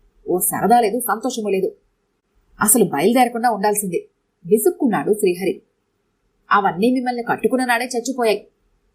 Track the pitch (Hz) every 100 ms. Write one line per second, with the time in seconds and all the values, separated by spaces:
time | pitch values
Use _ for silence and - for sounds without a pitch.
0 | _ _ - 175 - 160 190 240 214 240
1 | 277 214 254 226 214 190 - - _ _
2 | _ _ _ _ _ - - - 185 139
3 | 190 247 240 233 240 208 208 202 190 170
4 | - _ _ _ 170 220 359 - 269 170
5 | 160 - 190 175 185 - _ _ _ _
6 | _ _ _ _ - 202 196 160 240 254
7 | 247 240 233 - 214 254 247 233 247 233
8 | 240 254 226 202 - _ _ _ _